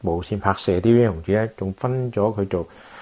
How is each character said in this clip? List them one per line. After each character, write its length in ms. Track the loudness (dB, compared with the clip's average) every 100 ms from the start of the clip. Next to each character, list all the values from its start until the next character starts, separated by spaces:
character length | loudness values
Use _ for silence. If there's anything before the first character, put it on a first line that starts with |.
無 200 | -4 -2
線 180 | -2 -2
拍 120 | 0 0
《射 220 | 0 2
雕 100 | 4
英 140 | 6 4
雄 180 | 0
傳》 20 | -2 0
呢， 140 | -2 -6
仲 160 | -8
分 380 | -4 -4 -2 -2
咗 240 | 0 0 0
佢 100 | -2
做 200 | -4 -6 -12 -20 -20